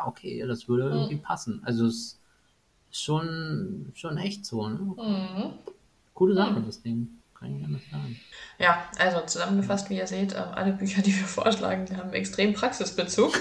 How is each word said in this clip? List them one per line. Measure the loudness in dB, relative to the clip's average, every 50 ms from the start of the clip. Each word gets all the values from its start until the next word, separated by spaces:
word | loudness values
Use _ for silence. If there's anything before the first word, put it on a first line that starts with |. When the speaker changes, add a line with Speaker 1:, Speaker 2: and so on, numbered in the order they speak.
| -4 -4
Speaker 1:
okay, | -6 -8 -8 -8 -6 -6 -4 -4
das | -4 -4 -2 0
würde | 2 2 2
Speaker 2:
Mhm. | 2 2
Speaker 1:
irgendwie | 0 0 0 -2 -4
passen. | -4 -4 -6 -4 -4 -6 -8 -6 -4
Also | -2 2 4 4 2
es | 2 0 -6 -12 -14 _ _ _ _ _ _ _ _ _ _ _ _ _ _ _
ist | -10 -6 -2
schon, | 0 0 0 0 -2 -4 -6 -4 -4 -4 -4 -4 -4 -6 -8 -10 -12 -12
schon | -10 -8 -6 -4 -2
echt | -2 -4 -4 -6 -8
so, | -6 -4 -4 -2 -2
ne? | -4 -4
Speaker 2:
Mhm. | -4 -4 -6 -4 -2 -2 0 0 -2 -4 -4 -4 -4 -4 -6 -10 -14 -16 -16 _ _ _ _ _ _ _ 0
Speaker 1:
Coole | 4 6 6 6
Sache, | 6 4 4 2 0
Speaker 2:
Mhm. | 0
Speaker 1:
das | -2 -6 -6
Ding. | -4 -2 -2 -2 -2 -4 -8 -14 _ _ _
Kann | -12 -10 -8
ich | -8
nicht | -6 -4 -4
anders | -4 -6 -6 -8
sagen. | -8 -8 -6 -6 -8 -10 -14 -18 -18 -18 -18 -14 -2 4
Speaker 2:
Ja, | 4 6 6 4 0 -4 0 2
also | 4 4 4 2 0
zusammengefasst, | -2 -2 -2 0 2 2 2 2 2 0 0 -2 -2
wie | -4 -4
ihr | -4 -2
seht, | -2 0 0 0 0
ähm, | -2 -6 -4 -2
alle | 0 2 2 2
Bücher, | 2 0 0 2 4
die | 4 6 4 4
wir | 2
vorschlagen, | 0 -2 2 2 4 4 4 2 0 0 0 -2 -4 -6 -6
haben | -6 -4
extrem | -2 -2 -2 -2 0 2 2 2 2
Praxisbezug. | 2 0 0 0 -2 -4 -4 -2 -2 -2 0 4 4 4 4 4 0